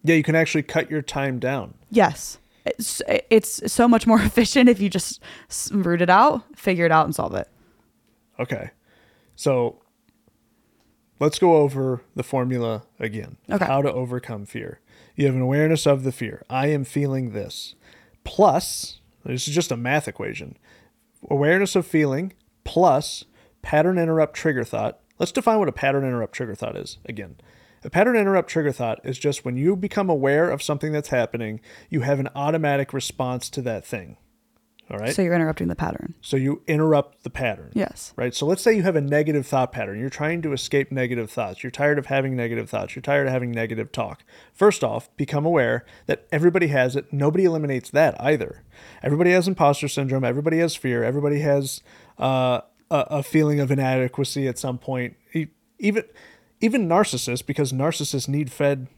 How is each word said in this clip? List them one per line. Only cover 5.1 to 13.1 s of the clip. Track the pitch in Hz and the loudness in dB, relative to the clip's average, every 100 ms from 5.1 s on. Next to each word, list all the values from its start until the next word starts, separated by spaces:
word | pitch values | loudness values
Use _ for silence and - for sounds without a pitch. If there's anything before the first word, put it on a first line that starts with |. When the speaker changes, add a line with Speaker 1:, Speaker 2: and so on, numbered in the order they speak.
| - - - - | -12 -18 -20 -12
Speaker 2:
s-, | - - | -10 -4
root | 202 175 170 | -2 0 2
it | 175 | 6
out, | 185 269 262 - - | 6 6 2 -8 -4
figure | - 180 170 | -2 2 4
it | |
out, | 160 156 | 4 2
and | 156 | -2
solve | - 95 | -4 -4
it. | - _ _ _ _ _ _ _ _ - | -6 _ _ _ _ _ _ _ _ -10
Speaker 1:
Okay. | 123 127 - _ _ _ _ _ _ - | -8 -6 -10 _ _ _ _ _ _ -4
So | 147 127 120 - _ _ _ _ _ _ _ _ _ _ _ _ _ _ | 0 0 0 -4 _ _ _ _ _ _ _ _ _ _ _ _ _ _
let's | 147 - | -2 4
go | 185 160 | 6 6
over | 147 135 131 123 - - | 4 0 -2 -4 -8 -10
the | |
formula | - 135 123 123 117 107 - _ | -4 -2 -2 -2 -2 -4 -10 _
again. | 113 | -8